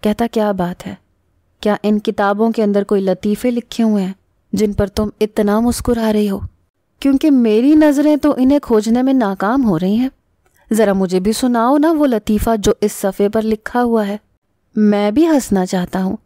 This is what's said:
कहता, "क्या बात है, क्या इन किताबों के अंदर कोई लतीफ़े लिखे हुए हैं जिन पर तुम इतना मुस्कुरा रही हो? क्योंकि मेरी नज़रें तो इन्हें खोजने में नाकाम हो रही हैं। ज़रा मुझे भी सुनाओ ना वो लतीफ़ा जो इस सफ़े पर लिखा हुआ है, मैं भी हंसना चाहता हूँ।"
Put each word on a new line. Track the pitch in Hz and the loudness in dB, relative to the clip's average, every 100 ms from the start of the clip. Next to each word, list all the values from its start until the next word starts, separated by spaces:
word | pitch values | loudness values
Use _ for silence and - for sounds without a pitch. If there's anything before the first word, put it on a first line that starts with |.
कहता, | 208 208 233 | -2 -2 -2
"क्या | 220 208 | 0 -2
बात | 190 175 180 180 | -2 -4 -6 -14
है, | - _ _ _ _ _ _ | -16 _ _ _ _ _ _
क्या | 208 208 208 | -4 -2 0
इन | 214 | 0
किताबों | 208 208 202 202 226 | -2 -2 -2 0 -2
के | 226 | 0
अंदर | 214 202 | 0 0
कोई | 202 208 | 0 -2
लतीफ़े | 190 185 208 208 254 | 0 -2 -2 -2 -2
लिखे | 240 233 - | -4 -8 -2
हुए | 226 208 | 0 0
हैं | 185 190 _ _ _ | -2 -8 _ _ _
जिन | 190 214 | -2 -2
पर | 202 202 | -2 -4
तुम | - 214 - | -2 -6 -4
इतना | 214 - 208 208 | -4 -2 0 0
मुस्कुरा | 240 233 - 233 220 | 0 -2 -2 -2 0
रही | 214 208 | 0 -2
हो? | 196 - _ _ _ _ _ | -4 -10 _ _ _ _ _
क्योंकि | 277 277 311 | 0 2 4
मेरी | 269 233 214 262 302 | 4 4 2 4 4
नज़रें | 302 277 294 302 | 4 4 2 2
तो | 294 269 | 0 2
इन्हें | 262 285 | 2 2
खोजने | - 220 214 240 | 2 0 2 0
में | 262 | 2
नाकाम | 269 208 190 196 269 | 0 0 -2 -2 0
हो | 233 160 | 0 0
रही | 185 214 | 0 -2
हैं। | 262 _ _ _ _ _ _ | -2 _ _ _ _ _ _
ज़रा | 214 208 | 0 2
मुझे | 196 185 185 | 2 0 0
भी | 190 | 0
सुनाओ | 220 254 233 233 294 | 0 0 0 2 2
ना | 311 | 2
वो | 320 294 | 2 0
लतीफ़ा | 220 - 214 - 226 | 0 0 -2 0 0
जो | 202 - | 0 0
इस | 208 | -2
सफ़े | - 196 190 202 | -2 -6 -2 -2
पर | 220 | 0
लिखा | 220 214 - 247 | -2 -4 -4 -2
हुआ | 240 226 | 0 0
है, | 202 208 _ _ _ _ _ - | -2 -6 _ _ _ _ _ 0
मैं | 208 208 208 | 2 2 0
भी | 220 330 | 2 2
हंसना | 302 - 190 185 | 2 0 -2 0
चाहता | 190 180 190 | -4 -4 -4
हूँ।" | 190 208 | -4 -6